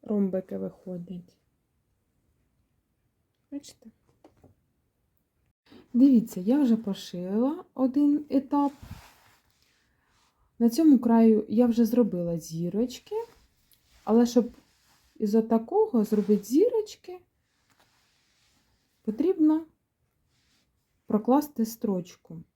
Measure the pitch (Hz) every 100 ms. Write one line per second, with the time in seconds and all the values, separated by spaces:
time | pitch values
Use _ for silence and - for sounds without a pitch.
0 | - 208 196 185 190 196 190 - - 180
1 | 175 180 175 _ _ _ _ _ _ _
2 | _ _ _ _ _ _ _ _ _ _
3 | _ _ _ _ _ 285 - - 226 _
4 | _ _ _ _ - _ _ _ _ _
5 | _ _ _ _ _ _ _ - _ 240
6 | 277 247 202 - 180 277 269 226 226 190
7 | - 180 180 202 254 330 - - 262 262
8 | 294 294 294 277 269 285 285 277 - -
9 | - _ _ _ _ _ _ _ _ _
10 | _ _ _ _ _ _ 233 233 320 269
11 | 240 226 226 214 - 214 247 226 226 240
12 | 214 180 170 170 160 160 175 190 247 247
13 | _ 427 466 _ _ _ _ _ _ _
14 | - 220 240 247 240 - _ _ _ _
15 | _ _ 214 220 220 226 226 370 440 240
16 | 214 214 202 208 - 262 453 466 427 -
17 | - 359 _ _ _ _ _ _ _ _
18 | _ _ _ _ _ _ _ _ _ _
19 | - 214 349 381 311 311 320 _ _ _
20 | _ _ _ _ _ _ _ _ _ _
21 | _ 214 214 269 294 - 220 - 226 190
22 | 170 - _ 165 -